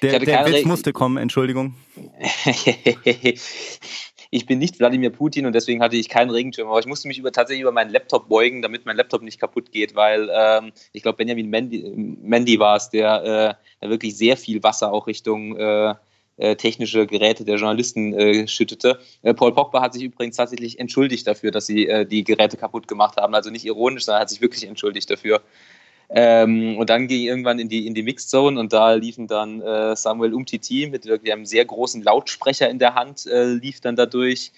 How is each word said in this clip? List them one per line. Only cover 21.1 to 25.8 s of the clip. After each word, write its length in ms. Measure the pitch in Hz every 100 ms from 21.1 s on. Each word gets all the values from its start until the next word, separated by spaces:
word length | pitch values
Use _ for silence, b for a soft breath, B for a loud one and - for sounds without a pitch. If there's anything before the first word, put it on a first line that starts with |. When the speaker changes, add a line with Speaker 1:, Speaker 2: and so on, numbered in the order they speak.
| 123 -
Speaker 2:
dafür, 260 | 104 107
dass 160 | 104 -
sie, 200 | 107 98
äh, 180 | 107 101
die 200 | 107 98
Geräte 320 | 107 107 -
kaputt 320 | 113 117 -
gemacht 260 | 104 104 -
haben, 180 | 104 107
also 140 | 107
nicht 140 | 113
ironisch, 400 | 107 107 123 131
sondern 180 | 113 107
hat 80 | 107
sich 120 | 104
wirklich 260 | 120 - 101
entschuldigt 420 | 107 104 101 -
dafür. 320 | 101 107 107 b b b b